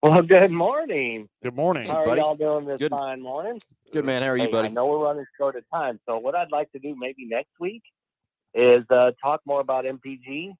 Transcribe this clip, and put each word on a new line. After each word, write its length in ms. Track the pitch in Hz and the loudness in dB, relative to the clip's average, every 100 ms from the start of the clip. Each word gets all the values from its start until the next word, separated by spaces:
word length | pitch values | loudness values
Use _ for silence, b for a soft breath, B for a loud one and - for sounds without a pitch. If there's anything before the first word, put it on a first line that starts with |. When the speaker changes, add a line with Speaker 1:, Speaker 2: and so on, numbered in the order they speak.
Speaker 1:
Well, 200 | 151 170 | 8 6
good 280 | 170 185 190 | 8 8 8
morning. 760 | 170 175 285 311 165 123 113 104 _ | 4 0 0 -4 -4 -4 -8 -14 _
Speaker 2:
Good 120 | 123 | -10
morning. 320 | 123 165 165 110 | -4 -2 -2 -4
Speaker 1:
How 160 | 156 | -2
are 40 | 156 | 0
Speaker 3:
Buddy. 140 | 123 | 0
Speaker 1:
y'all 160 | 151 151 | 0 0
doing 280 | 151 151 143 | -2 -2 -4
this 120 | 135 | -6
Speaker 3:
Good. 120 | 143 | -4
Speaker 1:
fine 300 | 143 139 131 | -4 -6 -10
morning? 400 | 127 139 190 233 - _ _ | -10 -8 -8 -10 -14 _ _
Speaker 3:
Good, 120 | 156 | -6
man. 180 | 135 127 | -2 -2
How 60 | 135 | 0
are 80 | 127 | -2
you, 80 | |
Speaker 1:
Hey, 60 | 120 | 0
Speaker 3:
buddy? 160 | 113 110 | 0 -2
Speaker 1:
I 20 | |
know 160 | 113 131 | -2 -2
we're 160 | 147 | 0
running 200 | 151 147 135 _ | -2 -4 -8 _
short 180 | 139 131 | -6 -6
of 80 | 113 | -8
time, 260 | 165 143 110 - | -6 -6 -8 -8
so 120 | 113 | -6
what 160 | 123 | -4
I'd 180 | 165 165 | -4 -4
like 180 | 147 151 | -4 -6
to 60 | 139 | -10
do 160 | 139 139 | -12 -10
maybe 300 | 127 135 123 | -12 -12 -8
next 260 | 113 - _ | -8 -8 _
week 240 | 175 226 _ _ _ _ _ _ _ | -10 -10 _ _ _ _ _ _ _
is, 300 | - 123 123 123 | 2 6 6 6
uh, 220 | 123 123 123 | 4 4 2
talk 180 | 139 151 139 | -4 -4 -2
more 140 | 143 | -4
about 240 | 135 131 | -2 -4
M 140 | 131 131 | -4 -8
P 220 | 135 135 | -14 -16
G 280 | 123 139 180 190 | -12 -12 -12 -16